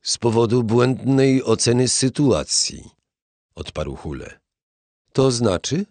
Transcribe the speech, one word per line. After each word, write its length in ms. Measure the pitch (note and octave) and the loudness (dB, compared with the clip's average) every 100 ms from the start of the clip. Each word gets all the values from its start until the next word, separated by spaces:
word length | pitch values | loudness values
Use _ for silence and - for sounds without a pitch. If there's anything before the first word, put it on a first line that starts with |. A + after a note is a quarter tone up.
„Z 160 | - - | -6 -2
powodu 460 | A#2+ A2+ A#2 B2 | 0 2 2 0
błędnej 800 | A2+ A#2 B2 B2+ A#2+ C3+ C3+ C3 | 2 2 2 0 0 2 4 2
oceny 440 | A#2 A2 - A#2+ B2+ | 0 0 2 2 0
sytuacji”, 960 | - C3 - C#3+ E2+ C2+ - - B1+ - _ _ _ _ _ _ - | 0 -2 0 2 2 0 -2 -4 -8 -20 _ _ _ _ _ _ -16
odparł 400 | - - D2 C2 | -12 -8 -8 -8
Hule. 440 | D#2+ C2+ - - _ _ _ _ _ _ _ | -10 -10 -12 -18 _ _ _ _ _ _ _
„To 180 | - C3+ | 2 2
znaczy?” 540 | A#2 A#2 F2 - D3+ G3+ | 2 0 0 -2 -4 -6